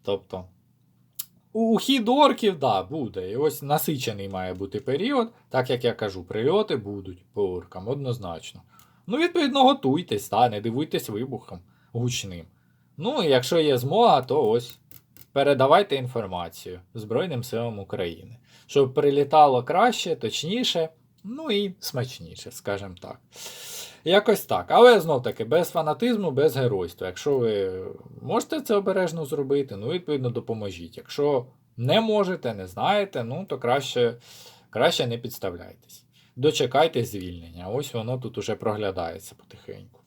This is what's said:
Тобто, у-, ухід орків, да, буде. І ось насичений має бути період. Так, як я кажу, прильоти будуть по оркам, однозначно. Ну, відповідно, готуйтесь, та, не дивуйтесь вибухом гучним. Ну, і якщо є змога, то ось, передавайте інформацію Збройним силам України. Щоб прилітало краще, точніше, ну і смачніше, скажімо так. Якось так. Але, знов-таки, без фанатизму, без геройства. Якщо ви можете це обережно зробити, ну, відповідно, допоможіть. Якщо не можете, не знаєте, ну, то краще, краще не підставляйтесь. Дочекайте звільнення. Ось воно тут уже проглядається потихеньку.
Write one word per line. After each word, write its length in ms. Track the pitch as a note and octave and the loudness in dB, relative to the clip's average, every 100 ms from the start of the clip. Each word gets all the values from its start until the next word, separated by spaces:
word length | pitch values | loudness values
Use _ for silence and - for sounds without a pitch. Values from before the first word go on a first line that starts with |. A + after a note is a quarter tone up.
Тобто, 420 | - G2 _ F#2 F#2 _ _ _ _ _ _ - - _ _ | -2 -4 _ -12 -12 _ _ _ _ _ _ -18 -18 _ _
у-, 220 | A3 A3+ | -2 2
ухід 340 | A3 - C4+ A3 | 2 2 0 2
орків, 500 | C4 C#4+ - A3 F3 | 6 4 4 0 2
да, 240 | C3+ G2 | 2 2
буде. 480 | F#2 D#3 A2+ F#2 F#2 | -2 -6 -6 -6 -8
І 60 | A2+ | -2
ось 260 | D3+ - | -2 -2
насичений 640 | C#3+ D3+ - C#3+ B2 G2+ G2 | -2 -2 0 -4 -4 -6 -8
має 260 | F#2+ F#2 | -6 -6
бути 260 | F2+ G2 G#2 | -6 -6 -6
період. 520 | A2 C#3 A3 C#4 A3+ _ _ | -4 -2 0 0 -2 _ _
Так, 220 | C3 B2+ | -2 0
як 140 | B2 | 0
я 80 | A#2+ | -2
кажу, 320 | A2 G#2+ F#2 | -2 -6 -6
прильоти 520 | F2 G#2+ B2 G3 G#3+ C#3 | -8 -2 0 0 0 -4
будуть 480 | G2+ G2+ G2 F2+ _ | -6 -10 -12 -16 _
по 180 | - G2 | -4 -4
оркам, 380 | F2+ F2 F#2 G2 | -4 -10 -12 -6
однозначно. 760 | C#3+ C3+ A#2+ F#2 D#2+ - - _ _ _ _ - | -6 -4 -6 -6 -10 -14 -20 _ _ _ _ -6
Ну, 100 | B3 | -2
відповідно, 480 | F4 F4 C#4+ C#4 | 0 0 0 4
готуйтесь, 640 | C4 C#4 C3+ D3 F3 G#2 - | 4 4 0 -2 -2 -6 -2
та, 200 | G#2+ B2 | 2 2
не 120 | G#2 | 2
дивуйтесь 480 | A2+ A#2 D#3 - - | -4 -4 -4 -4 -6
вибухом 520 | G#2 C3 A#2 - F2+ _ _ _ | -8 -6 -10 -12 -18 _ _ _
гучним. 540 | A#2+ B2 A#2+ G2+ F2 E2 _ _ _ _ - | -4 -4 -4 -8 -14 -18 _ _ _ _ -8
Ну, 260 | F#3+ D4 | -4 0
і 60 | E3+ | 4
якщо 320 | C3 B2 E3+ | 4 6 2
є 180 | D3+ B2+ | 4 2
змога, 440 | B2+ F#3+ A#3 D3+ | 2 4 6 6
то 260 | B2 D3 A2+ | 4 2 4
ось, 300 | A#3+ A3+ - _ - _ - - | 2 -2 -20 _ -20 _ -20 -6
передавайте 640 | C#3 C#3 C#3 C3+ D3 - C#3 | 2 2 4 6 6 6 -2
інформацію 840 | B2 B2 G2 F2+ E2+ - F#2 F2+ _ | -4 -6 -6 -8 -8 -12 -14 -14 _
Збройним 500 | A#2 G#2+ A#2 F#3 C3 | -16 -4 -2 -2 -4
силам 340 | - A2+ A#2 G#2+ | -6 -4 -4 -8
України. 600 | G2 G#2 F2+ E2+ - - _ - _ | -10 -6 -6 -8 -16 -20 _ -20 _
Щоб 280 | C#3+ C3+ | 2 2
прилітало 680 | B2+ C#3+ C#3 C#3 D#3 D3 B2+ | 4 2 2 4 8 8 6
краще, 540 | A#2+ E3+ A#3 - F3+ D#3+ | 2 4 4 2 -4 -4
точніше, 720 | A2+ - D3+ A3+ B3+ F3 D#3+ _ _ _ | -4 -6 -4 -2 -2 -2 -4 _ _ _
ну 260 | F#3+ C4 D#4+ | -16 -12 -4
і 240 | G3+ G3+ F#3 | -2 -2 -6
смачніше, 720 | - C3 A2+ - E2 F2 - | -8 -6 -6 -8 -18 -16 -18
скажімо 440 | - - G2+ G2 F2+ | -12 -6 -6 -8 -14
так. 200 | - - _ - - - - - - - | -16 -18 _ -18 -16 -16 -14 -14 -16 -8
Якось 400 | A#2+ G3 G#3 G3+ | 4 4 6 2
так. 220 | - G2 - | 2 -2 4
Але, 320 | F3 B3 A3 | 8 10 8
знов-таки, 440 | E3 C#3 A#2+ - | 4 0 0 -4
без 260 | A2+ D#3 E3+ | 0 2 2
фанатизму, 600 | F3 D#3 D3 A#3+ A3 F3+ | -2 -2 0 0 0 0
без 260 | C3 D3+ C3 | 2 2 4
геройства. 500 | B2 G2 F2+ - F#2 | 0 0 -4 -6 -8
Якщо 320 | F2+ D3 C#3 | -4 0 2
ви 460 | A#2 G#2 F#2+ F#2 F#2+ G2+ - - | 2 0 -2 -4 -10 -14 -18 -14
можете 380 | - G3+ D#4+ D#4+ | -2 -2 -2 -8
це 140 | - | 0
обережно 500 | G#3 G3 F#3+ F3+ E3 | 0 2 0 -2 -4
зробити, 520 | C#3+ D3 C3+ C#3+ C3+ A#2+ | -6 -4 0 0 -2 -6
ну, 120 | B2 | -6
відповідно, 420 | F3+ F3 D3 B2+ | -6 -4 -2 -2
допоможіть. 680 | A#2+ - A2 G2+ E2+ E2+ - | -4 -6 -6 -6 -10 -14 -16
Якщо 500 | - - C#3+ C3+ B2 _ _ - | -12 -2 0 0 -2 _ _ -6
не 240 | A#2+ F#3 | 2 2
можете, 540 | A3+ G#3+ F#3+ F3 C3 | 4 0 0 -2 -6
не 120 | G#2 F#2 | -6 -10
знаєте, 580 | F#2 C3+ G#3 G3 C#3+ | -4 0 0 0 -4
ну, 220 | A2+ D3 G3 | -6 -8 -6
то 100 | C3+ | -4
краще, 560 | A#2+ C#3 C3 B2 A#2 A#2 - - - - _ | 0 0 0 0 0 0 -18 -20 -20 -20 _
краще 360 | A2 D3 E3+ B2+ | 2 2 2 -2
не 120 | A#2 | -4
підставляйтесь. 840 | A#2 - F#2+ F2 F#2 - _ - _ _ _ - | -8 -8 -8 -8 -16 -20 _ -20 _ _ _ 0
Дочекайте 680 | D3 D3+ B2+ C#3 D#3+ C3+ | 0 2 0 4 2 2
звільнення. 640 | A2+ G2+ F2+ F2 E2 E2+ F2+ | -4 -6 -10 -12 -16 -14 -6
Ось 260 | B2 D3 | -6 -6
воно 240 | A#2+ A2 B2+ | -8 -6 -6
тут 200 | B2 - | -6 -8
уже 160 | G2+ | -6
проглядається 800 | G#2 A2+ G#2+ G2+ F#2 E2+ E2 - | -4 -2 -2 -4 -4 -6 -8 -16
потихеньку. 640 | - _ - - G1+ G1+ _ | -20 _ -20 -18 -18 -18 _